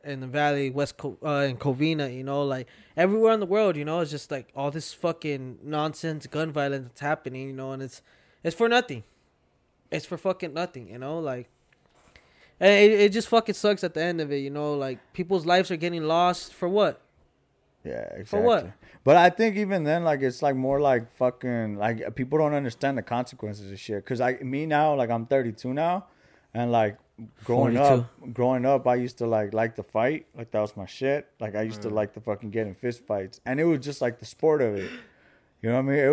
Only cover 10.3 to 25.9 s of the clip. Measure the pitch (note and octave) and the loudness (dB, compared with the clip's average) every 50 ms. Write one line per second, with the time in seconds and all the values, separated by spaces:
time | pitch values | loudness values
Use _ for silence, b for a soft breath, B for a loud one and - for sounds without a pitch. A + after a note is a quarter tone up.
10.3 | F3+ F#3 - E3 C#3 D#3+ F3 F3 - C3 A#2 E2+ G#2 B2 B2+ C#3 D#3 E3+ - C#3 | -2 -2 -6 -8 -6 -6 -8 -8 -8 -14 -16 -14 -14 -12 -10 -8 -6 -6 -4 -4
11.3 | B2+ B2 A#2+ - _ _ _ _ _ _ _ _ _ b b b b b b b | -6 -6 -10 -14 _ _ _ _ _ _ _ _ _ b b b b b b b
12.3 | b b b b b _ F3+ F#3+ G3+ G3+ G3+ G#3+ A3 G3+ G#3 G#3 F#3+ A3+ - - | b b b b b _ 6 8 8 10 10 8 8 8 6 4 4 2 0 2
13.3 | - A3+ A3 - G3 - - G#3 G#3 F#3+ - F3 D#3 D#3 D#3+ F3 F3 E3 D#3 C#3+ | 2 2 2 2 -2 0 0 0 0 0 -2 -4 -2 -2 -2 -2 -2 -2 -4 -4
14.3 | C#3+ C#3+ C3+ C#3 C#3+ D3 D3 D3 D3 C#3+ C3+ C3+ C3 A2+ - _ - - F3+ E3+ | -4 -4 -4 -4 -6 -4 -4 -2 -2 -4 -4 -6 -8 -10 -14 _ -10 -8 -4 -2
15.3 | F#3+ F#3 D3+ E3 F3 F#3 F#3 - F#3 D#3+ D#3+ F3 E3+ E3+ D#3 D#3 D#3+ E3+ F3 F3+ | -2 0 2 2 2 2 2 0 -2 -4 -4 -4 -4 -4 -2 0 2 4 4 2
16.3 | F3+ - - - - - F#3 F3 F#3+ G#3 G3+ E3 - - _ _ _ _ _ _ | 2 0 -6 -12 -10 -6 -4 0 2 2 2 2 0 -4 _ _ _ _ _ _
17.3 | _ _ _ _ _ _ _ _ _ _ - - B1 A#1 G#1+ G1+ G1+ - G#2+ - | _ _ _ _ _ _ _ _ _ _ -12 -10 -8 -8 -8 -10 -12 -12 -10 -4
18.3 | - G3+ A3 A#3+ A3+ F3 C3+ F2+ - b b b b b _ C3 D3 F3 E3+ F3+ | -2 2 4 4 4 2 0 -4 -12 b b b b b _ 6 8 8 8 8
19.3 | F3+ - A3 A3+ G3+ G3+ G#3+ F#3+ G3 F#3 D#3 D3 D#3 E3+ E3+ D#3+ D3+ C#3+ C3+ B2+ | 6 4 2 2 2 0 0 0 0 0 2 2 0 2 2 2 2 2 0 -2
20.3 | B2 - D3+ C#3+ C3+ C3 C3 C3 C#3 C#3 D3 C#3 C3 A#2+ A#2 A2+ - - B2+ B2+ | -2 0 0 0 0 0 0 0 2 2 4 4 4 2 0 -4 -2 0 0 0
21.3 | B2 - - B2+ A#2+ A#2 A2+ G#2+ G#2 G2+ G#2 A2+ A#2 A2 - - A2 - B2+ B2+ | 0 -2 -4 -4 -2 -2 -2 -2 -2 -2 -2 -2 -2 -2 -6 -8 -6 -6 -4 0
22.3 | D3 D#3 D#3+ D3 D3 C#3+ C#3 B2 - - - C#3 C#3 B2 G#2 - A#2+ A#2+ B2+ - | 0 2 2 2 0 0 -2 -4 -4 -2 -2 -2 -2 -2 -4 -4 -4 -4 -4 -6
23.3 | - - - G#2+ G#2 G#2 G2+ G2 G2 F#2+ - - G#2+ G2+ G2 - C3 A#2 B2 B2+ | -8 -10 -10 -10 -10 -10 -12 -14 -14 -14 -10 -8 -8 -6 -6 -6 -4 -2 0 0
24.3 | B2+ B2+ C3+ B2+ C3 C#3+ D#3 D#3+ D3+ D3 D3+ D#3 D3 C#3 B2 A2+ A#2+ A#2 A2+ - | -2 -2 -6 -6 -4 -4 -2 0 2 2 4 4 2 2 0 0 0 -2 0 0
25.3 | C#3 C3+ B2+ A#2 G#2+ - - B2 C3 D3 D#3+ E3+ | 2 2 2 0 -4 -6 -6 -6 -4 -2 -2 -2